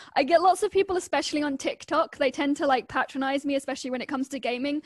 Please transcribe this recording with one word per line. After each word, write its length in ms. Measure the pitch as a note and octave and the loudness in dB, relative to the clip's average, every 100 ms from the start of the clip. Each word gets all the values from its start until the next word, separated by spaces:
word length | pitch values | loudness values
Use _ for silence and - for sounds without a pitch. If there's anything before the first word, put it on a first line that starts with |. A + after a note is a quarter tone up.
| - - | -4 0
I 80 | |
get 200 | C#4 E4 | 4 6
lots 180 | F#4 F4+ | 6 4
of 80 | G#4 | 2
people, 260 | F#4+ G4 F4+ | 2 0 -2
especially 440 | - C#4+ - D4+ | -2 -2 -2 -2
on 160 | D4 C4+ | -2 -2
TikTok, 600 | - - - D#4 E4 - | -4 -6 -2 0 0 0
they 120 | C#4 | -2
tend 260 | C#4 C#4+ D4 | 0 0 2
to, 100 | D4 | 2
like, 200 | B3+ - | 2 0
patronize 560 | C4 - C4+ C4+ C#4 | -4 -2 -2 -2 -2
me, 120 | C#4+ C#4 | 0 -2
especially 340 | - C4+ C4 | -2 -8 -6
when 120 | B3 | -6
it 60 | G#3+ | -4
comes 200 | C#4 C4+ | -4 -4
to 100 | C4+ | -4
gaming, 440 | A#3 B3 C#4+ D4 | -4 -2 -2 -4